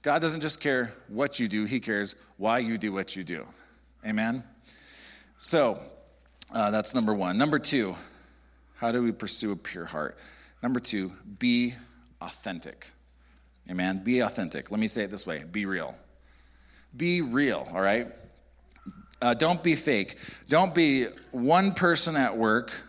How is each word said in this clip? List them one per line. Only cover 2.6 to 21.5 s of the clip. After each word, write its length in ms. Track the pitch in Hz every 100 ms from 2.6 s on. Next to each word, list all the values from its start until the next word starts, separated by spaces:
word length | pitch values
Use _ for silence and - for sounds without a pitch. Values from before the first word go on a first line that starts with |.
| 113 113
do 140 | 107
what 240 | 95 95
you 80 | 95
do. 240 | 85 82 - - - _ _ _
Amen? 380 | 110 107 110 127 - - - - - - - - - _
So, 420 | - 170 127 98 - - - _ _ _ -
uh, 180 | 113 104
that's 220 | 107 107
number 200 | 127 110
one. 240 | 104 90 98
Number 200 | 151 147
two, 380 | 147 139 101 87 - - - _ _ _ _
how 160 | - 117
do 100 | 123
we 120 | 117
pursue 400 | 98 104 - 107
a 20 |
pure 300 | 90 - 90
heart? 320 | 85 78 73 - - - - _
Number 200 | 120 123
two, 320 | - 104 92 92 - 98
be 360 | 123 120 120 123 - - - _
authentic. 720 | 85 - - 87 - - - _ _ _ _ _ _ _ -
Amen? 340 | 90 92 95
Be 160 | 98 127
authentic. 520 | 107 - 85 71 -
Let 80 | 104
me 60 | 110
say 160 | 120
it 80 | 101
this 140 | 98
way. 200 | 90 78 76
Be 160 | 101
real. 320 | 98 92 71 62 - - - - - - - - -
Be 260 | 131 170 175
real, 440 | 139 123 139 87 -
all 60 | 87
right? 280 | 98 110 120 - - - _ _ _ - - - - -
Uh, 140 | 123
don't 280 | 120 160 175
be 120 | 175
fake. 420 | 143 - 113 95 - - - -
Don't 260 | 151 185
be 300 | 160 156 135 117 - -
one 420 | 127 127